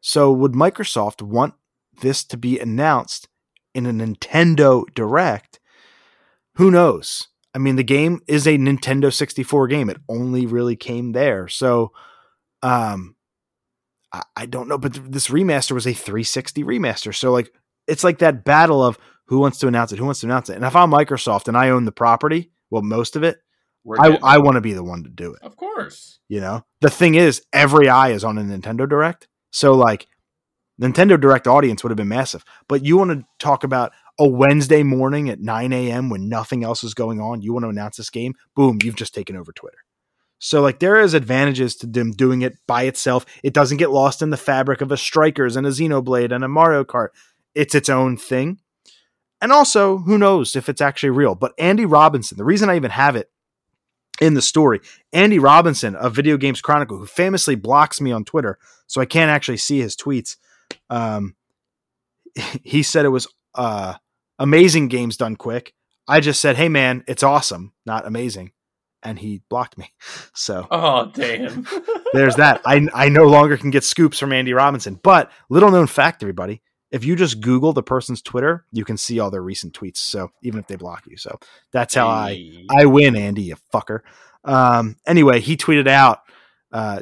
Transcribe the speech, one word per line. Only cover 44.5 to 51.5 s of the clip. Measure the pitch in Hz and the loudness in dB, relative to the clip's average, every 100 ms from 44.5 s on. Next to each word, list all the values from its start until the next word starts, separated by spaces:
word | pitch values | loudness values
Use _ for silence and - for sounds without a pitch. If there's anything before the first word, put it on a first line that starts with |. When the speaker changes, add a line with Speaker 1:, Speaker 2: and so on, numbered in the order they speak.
| 131 135 131 | -2 0 -4
Speaker 1:
of | 135 | -4
a | 139 | -4
Strikers | - 160 156 147 127 120 | -2 0 0 2 -2 -2
and | 139 | -4
a | |
Xenoblade | 131 160 143 127 127 120 123 | -2 -2 -2 -2 -2 -2 -4
and | |
a | 131 | -4
Mario | 147 165 147 | 2 4 2
Kart. | 135 127 107 _ _ _ _ - | -2 -4 -6 _ _ _ _ -4
It's | 143 | 0
its | 147 139 | 0 0
own | 135 131 123 | 0 0 -4
thing. | - 127 143 196 _ _ _ _ _ _ _ _ | -4 -4 -4 -8 _ _ _ _ _ _ _ _
And | 214 | 2
also, | 285 277 214 202 190 | 4 4 2 2 0
who | 175 214 | 0 4
knows | 202 190 123 135 | 4 2 0 -6
if | - | -6
it's | 139 | -2
actually | 143 135 143 | -2 0 -2
real. | 127 139 | 2 0
But | 95 127 | 0 -4